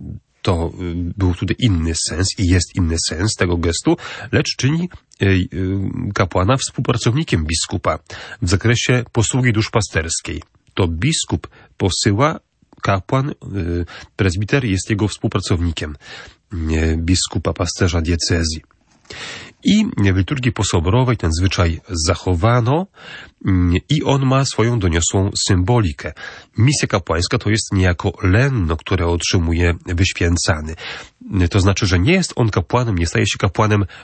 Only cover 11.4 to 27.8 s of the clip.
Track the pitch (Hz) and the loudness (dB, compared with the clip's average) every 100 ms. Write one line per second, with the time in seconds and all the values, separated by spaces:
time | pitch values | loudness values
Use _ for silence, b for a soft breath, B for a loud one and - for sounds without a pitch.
11.4 | - B B - 95 - 113 101 147 160 | -6 B B -4 -2 0 0 2 0 -2
12.4 | _ _ _ _ - 98 - 135 139 - | _ _ _ _ -2 -2 0 -2 -2 -6
13.4 | - 98 85 85 87 B B - 95 90 | -8 -6 -4 -4 -4 B B -2 0 0
14.4 | 104 143 107 95 - 98 - - 113 101 | 0 0 0 -2 -2 -2 -2 -2 -4 -2
15.4 | - 87 85 80 78 73 B B B B | 0 0 0 -4 -8 -10 B B B B
16.4 | _ 85 80 80 80 80 82 92 - - | _ -6 -2 0 0 0 0 0 0 -4
17.4 | 87 82 85 - 92 85 80 85 - 85 | -4 -2 -4 0 0 0 0 0 0 0
18.4 | 82 78 - _ _ _ - B B B | 0 -4 -10 _ _ _ -20 B B B
19.4 | B B - 208 214 - 98 92 92 143 | B B 2 4 2 2 2 2 0 0
20.4 | 123 - 107 95 87 120 127 120 87 78 | 0 0 0 0 2 2 2 0 0 0
21.4 | 92 - 87 80 - 85 82 87 - 90 | 0 2 0 -2 -6 -4 -2 -2 0 2
22.4 | 110 123 117 151 190 B B B B - | 2 2 2 0 -2 B B B B -6
23.4 | - 92 87 87 - 151 - 135 135 131 | 0 4 4 2 2 0 2 2 2 2
24.4 | 135 - 113 120 95 82 82 101 98 - | 0 2 2 2 2 2 0 0 0 0
25.4 | - 95 90 120 92 71 - - B B | 2 2 4 4 2 -2 -10 -12 B B
26.4 | B - 117 147 - 104 - 85 90 85 | B 2 2 4 0 0 0 -2 0 0
27.4 | 104 107 - 98 | 0 -2 0 2